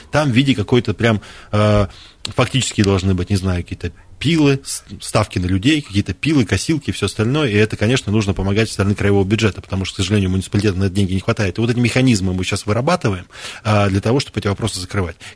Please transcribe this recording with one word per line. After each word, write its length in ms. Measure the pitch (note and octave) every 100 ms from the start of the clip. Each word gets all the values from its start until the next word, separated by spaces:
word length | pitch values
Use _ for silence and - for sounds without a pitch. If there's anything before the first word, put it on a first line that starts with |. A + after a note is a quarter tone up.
| -
Там 200 | C#3+ D3
в 20 |
виде 200 | B2 C#3
какой-то 380 | A2 G2+ A#2+ -
прям, 300 | G2 A2+ G#2 - - -
э, 360 | G#2 G#2+ G#2 G2 - - - -
фактически 560 | - A#2+ C3 - -
должны 320 | G2 F#2+ F#2+
быть, 160 | F2+ F2+
не 60 | G2+
знаю, 260 | F#2+ F2
какие-то 280 | - - F2 - - -
пилы, 420 | C#3+ D#3+ C#3+ C3+
с-, 200 | - - - G2
ставки 380 | - A#2 G#2+ F#2+
на 80 | F2+
людей, 360 | F#2+ B2 D#3
какие-то 320 | D3 G2 G2
пилы, 320 | - C#3+ C4 A2
косилки 420 | G2+ - E3 -
и 20 |
все 140 | - G2
остальное. 420 | - A2+ D3+ C3+
И 60 |
это, 220 | G2+ G#2+ -
конечно, 340 | A2 C3 -
нужно 200 | G#2+ G2
помогать 360 | F#2 F#2+ G2+ A2
со 60 |
стороны 200 | - G2
краевого 300 | G2+ G2+ G2+
бюджета, 360 | F#2+ G#2+ G#2+ -
потому 240 | - F#2+
что, 120 | F#2 -
к 0 |
сожалению, 320 | F#2 G#2+ F#2
муниципалитетам 480 | F#2+ - G#2 G#2+ F#2
на 60 |
это 100 | G2
деньги 180 | F#2+ F#2
не 80 | F#2+
хватает. 380 | - A2+ G2 G2
И 20 |
вот 80 | A#2
эти 100 | A#2+
механизмы 540 | A#2+ B2+ C3 G#2+ F#2
мы 100 | F#2
сейчас 200 | F#2 G2+
вырабатываем, 600 | G2+ G#2 C#3+ F3 A#2 F2+ - - - -
а, 240 | A2 G#2 G2+
для 100 | G2
того, 200 | A2 C3+
чтобы 180 | - A2
эти 60 | G2+
вопросы 340 | G2 A2 F#2
закрывать. 360 | F2+ G2+ F2 - -